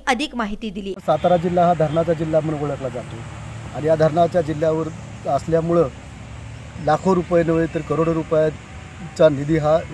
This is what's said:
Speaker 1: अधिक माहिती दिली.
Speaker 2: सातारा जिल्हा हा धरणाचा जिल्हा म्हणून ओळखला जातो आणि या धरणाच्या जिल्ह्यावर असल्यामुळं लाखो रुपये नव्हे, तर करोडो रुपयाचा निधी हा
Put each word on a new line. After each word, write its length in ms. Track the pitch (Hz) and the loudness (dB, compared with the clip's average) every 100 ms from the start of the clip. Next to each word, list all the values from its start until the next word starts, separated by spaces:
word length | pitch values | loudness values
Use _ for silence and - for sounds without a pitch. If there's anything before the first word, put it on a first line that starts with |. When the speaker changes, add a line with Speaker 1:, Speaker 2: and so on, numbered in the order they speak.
| - | -2
Speaker 1:
अधिक 280 | 247 294 240 | -2 -2 -4
माहिती 340 | 208 214 220 | -6 -6 -8
दिली. 240 | 175 196 185 180 | -8 -10 -4 0
Speaker 2:
सातारा 320 | 151 175 175 | 2 4 4
जिल्हा 280 | 175 175 170 | 4 4 4
हा 80 | |
धरणाचा 400 | 165 151 165 170 | 4 2 2 0
जिल्हा 260 | 160 160 156 | 0 2 0
म्हणून 220 | 156 147 | 0 -2
ओळखला 280 | 147 135 131 | -4 -4 -6
जातो 260 | 117 - 113 - - - - - 131 | -6 -10 -12 -12 -12 -14 -12 -10 -4
आणि 120 | 156 | 2
या 80 | 156 | 4
धरणाच्या 460 | 156 165 170 180 | 4 4 2 2
जिल्ह्यावर 460 | 151 151 160 160 160 - - - 170 | 0 0 0 0 -4 -8 -14 -8 -2
असल्यामुळं 580 | 139 - 165 165 170 135 - - - - - - - - - 147 | -2 2 2 4 2 2 -2 -16 -16 -16 -14 -14 -14 -14 -4 0
लाखो 300 | 156 190 180 | 2 2 2
रुपये 280 | 165 175 | 2 2
नव्हे, 220 | 165 165 165 | 4 2 0
तर 140 | 165 | -4
करोडो 340 | 147 147 165 | -2 0 2
रुपयाचा 1160 | 160 151 156 156 151 - - - - 165 - 160 | 0 0 2 2 -2 -14 -16 -16 -14 -12 4 4
निधी 280 | 139 143 160 | 4 0 2
हा 220 | 151 165 135 | 4 2 0